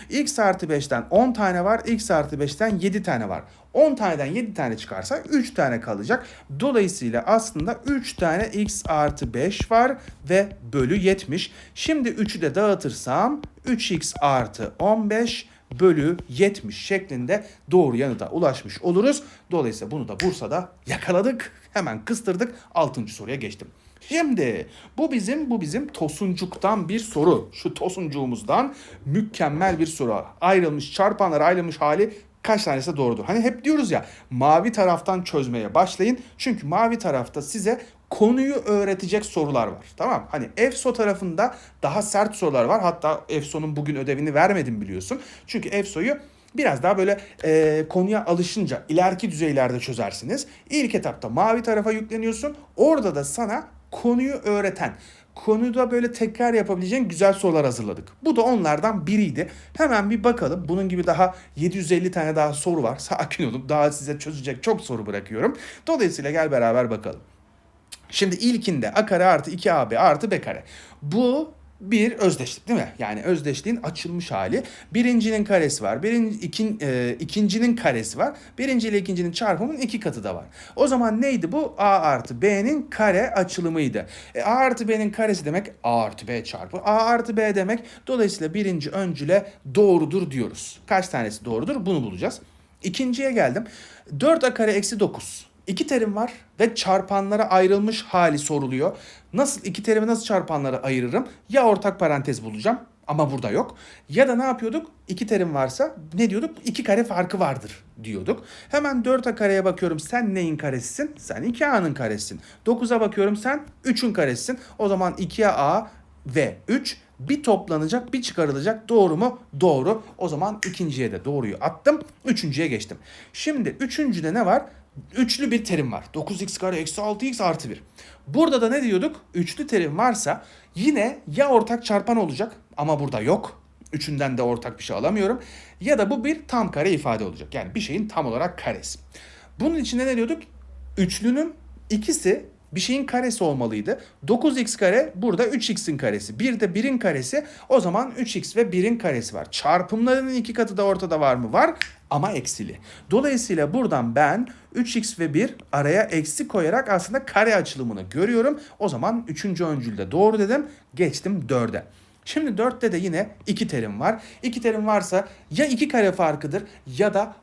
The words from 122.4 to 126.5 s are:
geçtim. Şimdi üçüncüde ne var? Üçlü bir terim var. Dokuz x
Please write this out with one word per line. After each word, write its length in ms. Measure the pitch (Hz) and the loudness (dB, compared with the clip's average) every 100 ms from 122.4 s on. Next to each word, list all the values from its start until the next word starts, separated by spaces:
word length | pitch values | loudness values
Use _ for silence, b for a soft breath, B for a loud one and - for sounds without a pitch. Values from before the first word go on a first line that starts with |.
| 160 131 160 | -2 -2 -2
geçtim. 300 | 113 104 - B B B | -4 -8 -14 B B B
Şimdi 360 | - - 294 202 - | -8 -4 -2 -4 -4
üçüncüde 540 | 254 - 294 180 156 | -6 -2 -2 0 0
ne 120 | 202 190 | 0 2
var? 200 | 247 - B - - - 208 | 2 0 B -20 -20 -10 -2
Üçlü 360 | 240 - 269 | 0 0 0
bir 140 | 233 - | 0 0
terim 260 | 151 131 | -2 -2
var. 140 | 98 - | -4 -8
Dokuz 280 | 151 151 190 | -8 -8 -6
x 160 | 190 | -8